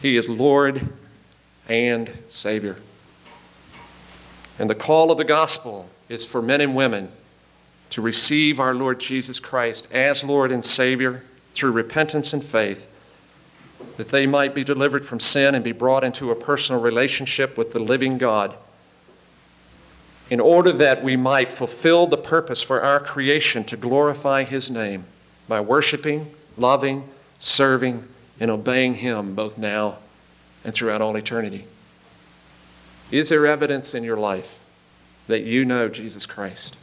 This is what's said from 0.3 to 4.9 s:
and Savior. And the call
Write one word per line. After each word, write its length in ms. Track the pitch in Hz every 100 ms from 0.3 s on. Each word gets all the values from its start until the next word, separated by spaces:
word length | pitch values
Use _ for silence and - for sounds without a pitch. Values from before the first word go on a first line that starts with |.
| 113 139 139 139 135 - - - - _ _ _ _ -
and 400 | 113 120 117 113 - -
Savior. 480 | - 104 107 101 92 - - - _ - - - - - - - - - - - - - -
And 100 | 107
the 60 | 110
call 340 | -